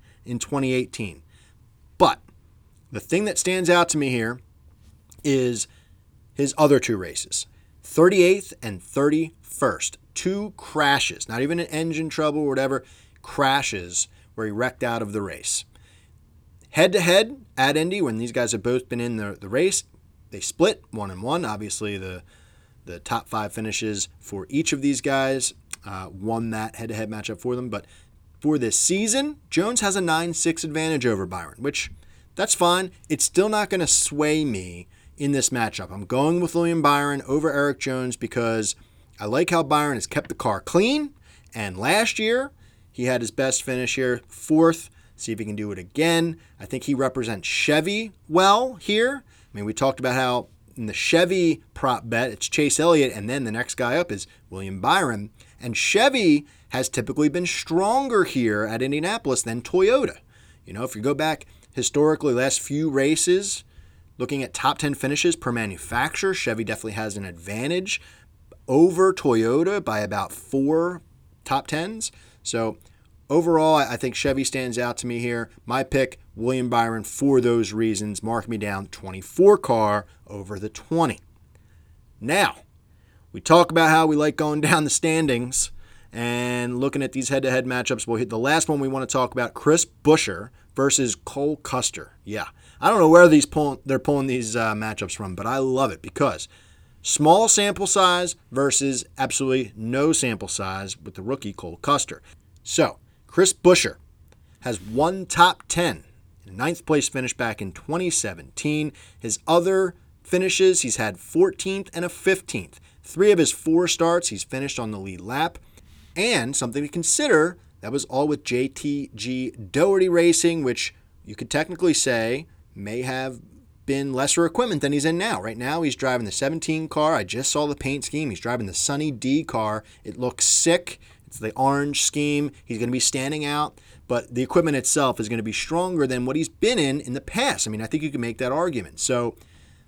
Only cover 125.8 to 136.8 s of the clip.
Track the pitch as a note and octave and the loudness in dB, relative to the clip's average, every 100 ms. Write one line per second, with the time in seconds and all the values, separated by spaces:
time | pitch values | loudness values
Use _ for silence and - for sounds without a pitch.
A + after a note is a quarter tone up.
125.8 | D3+ A#2 C3+ B2 G#2 - C#3 E3 - D#3 | -2 -2 -2 0 -2 -2 -2 -4 -4 -4
126.8 | D#3+ - D3+ C#3+ F#2 A#2 C3+ D3 D3 C#3 | -2 0 0 0 -2 -4 -2 -2 -2 -4
127.8 | C3+ C#3 - D3 D3 F#2+ A#2+ A#2+ G2 F2+ | -4 -6 -6 -6 -6 -6 -6 -4 -4 -4
128.8 | - C#3+ D3+ A#2 B2+ D3 D#3 A#2 G#2+ G#2+ | -2 -2 -4 -4 0 0 0 -4 -2 -4
129.8 | - - - B2 B2 - - - E3 C4 | -8 -18 -16 -6 -6 0 2 4 4 2
130.8 | - - - - - - A2 - C3+ C#3+ | 0 -18 -20 -20 -20 -8 -8 0 2 2
131.8 | D3 C#3+ - D3 D3 D3 D3 - - A2 | 0 0 -2 0 0 0 -2 -8 -10 -6
132.8 | A#2+ B2+ - C3+ C3+ D3+ D3 D3 D3 - | -2 0 0 -2 -4 -4 -4 -2 -4 -8
133.8 | - - - B2 - B2 C3 F3 D#3+ C3+ | -20 -20 -4 -4 -2 -4 2 2 2 0
134.8 | - D3+ C3 A#2 G#2+ A#2 A2 - - E3 | 0 2 2 0 -4 -4 -4 -6 -2 -2
135.8 | F3+ E3+ C3+ B2+ B2 D3+ D#3 - G#3+ A#3+ | -2 0 0 0 -2 -2 -4 0 0 2